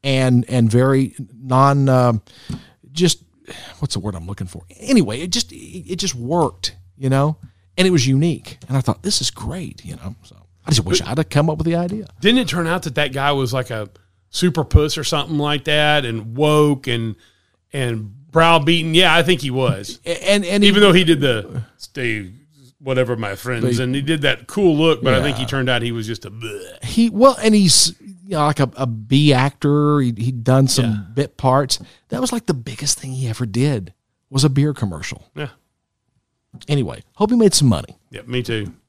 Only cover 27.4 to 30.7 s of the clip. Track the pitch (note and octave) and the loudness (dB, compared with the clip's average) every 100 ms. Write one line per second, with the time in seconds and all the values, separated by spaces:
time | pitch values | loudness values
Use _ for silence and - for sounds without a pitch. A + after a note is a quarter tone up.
27.4 | G#3+ G#3+ F#3 - D#3+ F3 G#3 F3+ F#3 E3+ | 4 6 6 4 2 -4 -20 -20 -8 -2
28.4 | D3+ D3 C3 - B2+ A2 G#2+ C3+ D3 B2+ | -2 0 -2 -2 -6 -6 0 2 4 4
29.4 | C#3 - C#3+ D3 D3 D3 B2+ A2 A#2+ B2+ | 2 0 0 2 2 2 0 -2 -6 -4
30.4 | A2+ C3 C3 | 2 4 4